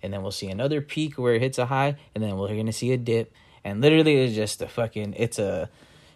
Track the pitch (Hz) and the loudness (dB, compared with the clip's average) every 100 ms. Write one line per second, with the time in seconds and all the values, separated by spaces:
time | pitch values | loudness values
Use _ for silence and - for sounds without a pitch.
0 | 98 98 98 98 98 95 135 151 147 - | -10 -6 -6 -8 -8 -4 -2 -2 -4 -6
1 | 156 139 123 117 131 131 123 135 143 143 | -6 -2 2 2 2 -2 -2 0 0 -2
2 | - 107 110 95 101 107 113 107 120 127 | -8 -6 -4 -2 -4 -2 -4 -2 0 0
3 | 120 113 113 _ _ - 101 101 139 160 | 2 0 -2 _ _ -14 -8 4 6 8
4 | 156 143 131 107 107 - - - 113 107 | 6 6 4 0 -2 -4 -8 -4 -4 -4
5 | 104 92 113 - 101 95 78 _ - - | -6 -4 -4 -2 -2 -2 -6 _ -20 -20
6 | - | -20